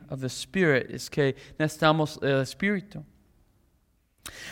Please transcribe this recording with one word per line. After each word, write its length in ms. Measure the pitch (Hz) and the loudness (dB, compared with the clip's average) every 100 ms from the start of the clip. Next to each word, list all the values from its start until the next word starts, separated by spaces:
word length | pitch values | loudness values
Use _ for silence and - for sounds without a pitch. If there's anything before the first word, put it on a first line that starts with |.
| - | -10
of 120 | 135 | -8
the 80 | 131 | -6
Spirit. 640 | - - 190 175 135 - | -8 -6 2 4 4 0
Es 160 | 127 - | -6 -6
que 260 | - 139 - - - | 0 0 0 -10 -4
necesitamos 640 | 156 - 160 156 151 - | -2 2 4 4 2 -2
el 200 | 135 135 | 0 2
Espíritu. 600 | 131 - 196 202 - - 151 _ _ _ _ _ _ _ _ _ _ _ - - - | 0 -2 -2 -2 -6 -14 -18 _ _ _ _ _ _ _ _ _ _ _ -16 -14 -6